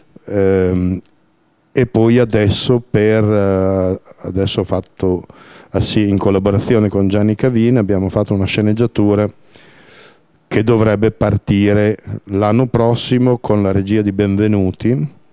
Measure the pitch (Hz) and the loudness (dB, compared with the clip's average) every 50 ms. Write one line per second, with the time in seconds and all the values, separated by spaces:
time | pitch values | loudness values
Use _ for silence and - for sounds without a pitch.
0 | _ _ - - - - 101 104 98 95 98 95 92 92 92 92 90 90 95 - | _ _ -20 -20 -14 -6 -4 0 0 2 2 2 0 0 0 0 -2 -2 -4 -6
1 | - _ _ _ _ _ _ _ _ _ _ _ _ _ - - 127 - - 110 | -8 _ _ _ _ _ _ _ _ _ _ _ _ _ -2 -2 -2 0 2 2
2 | 110 117 117 123 123 113 104 110 107 101 92 - - - 127 120 117 _ - 107 | 2 4 4 2 2 2 0 0 0 0 0 -2 0 0 -2 -2 -2 _ -2 0
3 | 104 107 107 110 107 104 107 104 98 98 98 95 95 95 95 95 92 92 92 - | 2 2 2 2 0 0 0 0 0 0 0 0 0 0 0 0 0 -2 -2 -4
4 | _ - - - - - 92 95 98 98 - - 98 - - 92 92 - _ - | _ -16 -20 -14 -12 -8 -4 -4 -2 -2 -2 -4 -4 -2 -4 -6 -6 -8 _ -4
5 | - 92 90 87 - - - - - - - - - - - - 107 - - 113 | -2 -2 -2 -2 -6 -10 -20 -20 -20 -20 -20 -20 -16 -6 -4 -4 -2 -2 0 0
6 | 107 101 98 98 92 101 98 95 95 101 98 101 - - 123 113 107 101 - 98 | 0 2 0 0 0 2 0 2 2 2 0 0 0 0 0 2 2 0 0 0
7 | 98 95 98 104 104 107 107 - - 131 123 113 113 117 123 127 107 95 101 95 | 0 0 0 0 0 0 0 0 0 0 0 2 2 2 2 2 0 0 0 -2
8 | 95 95 - 107 104 - 104 98 98 98 - - 104 104 107 110 120 113 - - | -2 -2 -2 -2 -2 0 -2 -2 -2 -2 -2 -2 0 0 0 0 -2 -2 0 0
9 | 104 104 104 101 104 104 - - - _ - - - - - - - - - - | 0 2 2 2 0 -2 -4 -10 -20 _ -20 -20 -20 -20 -20 -20 -20 -20 -20 -20
10 | - - - _ _ _ _ _ _ - - 107 110 113 120 110 110 110 104 104 | -20 -20 -20 _ _ _ _ _ _ -6 -4 -2 0 2 2 2 2 2 2 2
11 | 104 110 - - - 104 101 101 - - 104 101 101 101 104 104 104 104 107 - | 0 -2 -2 0 -2 0 -2 -2 -2 0 0 2 2 2 2 2 2 0 -2 -4
12 | - - 101 107 - - 101 98 107 104 107 117 131 120 - 117 113 117 120 120 | -8 -14 -14 -14 -10 -6 -2 -2 0 2 2 2 0 0 0 0 0 0 0 -2
13 | - - 127 123 123 127 123 117 - - 107 104 101 95 95 98 95 98 107 110 | -2 -2 0 0 2 2 0 0 -2 -2 0 0 0 0 0 -2 -2 0 0 0
14 | 104 101 98 98 104 101 98 98 104 107 107 101 95 92 90 - - 110 123 143 | 0 -2 -2 -2 -2 0 0 0 0 0 0 0 0 -2 -4 -4 -2 -2 -2 -2
15 | 156 147 - - _ _ | -4 -8 -10 -14 _ _